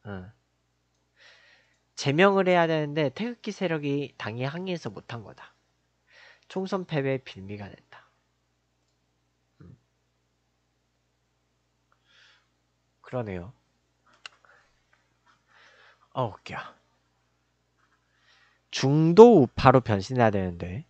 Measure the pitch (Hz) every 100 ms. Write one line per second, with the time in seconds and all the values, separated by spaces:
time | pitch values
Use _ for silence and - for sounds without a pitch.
0 | 107 98 92 - _ _ _ _ _ _
1 | _ _ - _ _ _ _ _ _ -
2 | - 147 196 196 185 180 165 160 151 147
3 | 147 - 226 240 - 196 185 160 143 143
4 | 143 _ - 117 131 160 185 175 123 98
5 | - 120 101 - - _ _ _ _ _
6 | _ - - - _ - 190 196 180 156
7 | 135 131 - - 95 104 98 - _ -
8 | _ _ _ _ _ _ _ _ _ _
9 | _ _ _ _ _ _ 90 - _ _
10 | _ _ _ _ _ _ _ _ _ _
11 | _ _ _ _ _ _ _ _ _ _
12 | _ _ _ _ _ _ _ _ _ _
13 | - 127 110 92 90 - _ _ _ _
14 | _ _ - _ _ _ _ _ _ _
15 | _ _ _ _ _ _ - _ - _
16 | _ 131 120 95 - 87 - - _ _
17 | _ _ _ _ _ _ _ _ _ _
18 | _ _ _ _ _ _ _ - 135 147
19 | 160 175 233 208 123 - 135 127 123 104
20 | 95 127 113 101 92 87 87 95